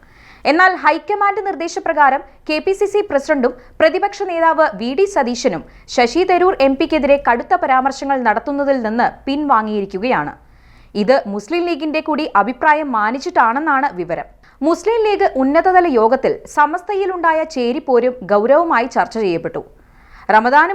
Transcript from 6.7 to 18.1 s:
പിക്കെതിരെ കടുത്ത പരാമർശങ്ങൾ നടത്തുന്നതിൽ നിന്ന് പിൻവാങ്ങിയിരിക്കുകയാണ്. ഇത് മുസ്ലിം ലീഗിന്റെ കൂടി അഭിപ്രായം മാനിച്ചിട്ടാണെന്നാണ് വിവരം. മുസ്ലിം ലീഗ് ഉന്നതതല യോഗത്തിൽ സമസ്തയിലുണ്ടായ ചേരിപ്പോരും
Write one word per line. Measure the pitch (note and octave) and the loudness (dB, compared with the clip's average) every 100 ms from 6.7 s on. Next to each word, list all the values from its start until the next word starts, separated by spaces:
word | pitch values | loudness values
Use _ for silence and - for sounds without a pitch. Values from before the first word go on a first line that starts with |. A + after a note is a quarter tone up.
| C4+ | 2
പിക്കെതിരെ | E4 D#4 C4+ C#4+ C4 | 0 0 2 2 2
കടുത്ത | A#3 - F4+ | -2 0 -2
പരാമർശങ്ങൾ | D4+ C4 C4+ C4 C#4 C4+ A#3 | 2 0 0 -4 -4 -2 0
നടത്തുന്നതിൽ | G#3+ C#4+ C#4+ C#4 C4 G#3+ | -2 -2 -2 0 -2 -2
നിന്ന് | A3+ G#3 - - | -2 -2 -4 -6
പിൻവാങ്ങിയിരിക്കുകയാണ്. | C#4+ C#4+ A3+ G#3+ G#3+ G3 F#3 B3+ F#3 D3 - - - - - - G3+ | -4 0 0 0 -4 -6 -4 -2 -2 -4 -10 -20 -20 -20 -20 -8 -2
ഇത് | G3+ C4+ G3+ | 2 0 0
മുസ്ലിം | G3+ G3+ F4 F4 | -8 -6 -4 -2
ലീഗിന്റെ | D4 D#4 D#4 D#4 | -4 -4 -4 -2
കൂടി | D4+ D#4 - | -4 -2 0
അഭിപ്രായം | G3+ B3+ D#4+ D4+ D4 A3+ | 0 0 0 0 0 -2
മാനിച്ചിട്ടാണെന്നാണ് | G#3+ C4 F4 E4+ A#3 C4 D#4+ C4+ C#4 F3+ | -2 -4 -2 0 2 0 0 0 -2 -4
വിവരം. | E3 D#3 - _ _ _ D4 | -8 -8 -10 _ _ _ -2
മുസ്ലിം | E4+ G#4 A#4 G#4+ | 0 0 0 0
ലീഗ് | G4+ G4 C4 | 2 0 0
ഉന്നതതല | C4 D#4+ F#4 F#4 F4 A#3+ | 0 2 4 4 4 4
യോഗത്തിൽ | A3 C4 G3+ - - D#4 | 2 2 0 -4 -4 0
സമസ്തയിലുണ്ടായ | D4 F4 F#4+ G4 F#4+ F4+ E4+ D#4+ D#4+ C4 | 0 0 -4 -4 -4 -2 0 0 -2 -2
ചേരിപ്പോരും | A#3+ C#4+ C#4+ A#3+ B3+ | -2 -2 0 2 2